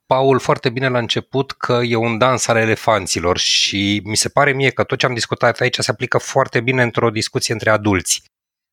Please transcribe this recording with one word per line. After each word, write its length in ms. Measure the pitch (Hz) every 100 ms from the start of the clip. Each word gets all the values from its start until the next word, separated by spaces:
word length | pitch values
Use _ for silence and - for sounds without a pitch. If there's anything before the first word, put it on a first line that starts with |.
| _
Paul 320 | 131 135 127
foarte 320 | - 147 131
bine 180 | 120 131
la 100 | 123
început 540 | 113 120 - 131 135
că 280 | - - 123
e 100 | 120 117
un 220 | 117 113
dans 280 | 123 120 -
al 100 | 113
elefanților 840 | 110 107 - 107 87 95 85 92
și 600 | - - - 101 101 101
mi 120 | 98 107
se 120 | -
pare 240 | - 143
mie 180 | 135 135
că 140 | -
tot 140 | 104 131
ce 80 | 135
am 80 |
discutat 460 | 120 - - 120 -
aici 160 | 123 -
se 120 | -
aplică 280 | - 127 123
foarte 420 | - 135 127 123
bine 220 | 120 131
într-o 280 | 120 113 117
discuție 420 | 110 - 127 -
între 160 | 110 110
adulți. 520 | 107 104 92 - - - _ _ _ _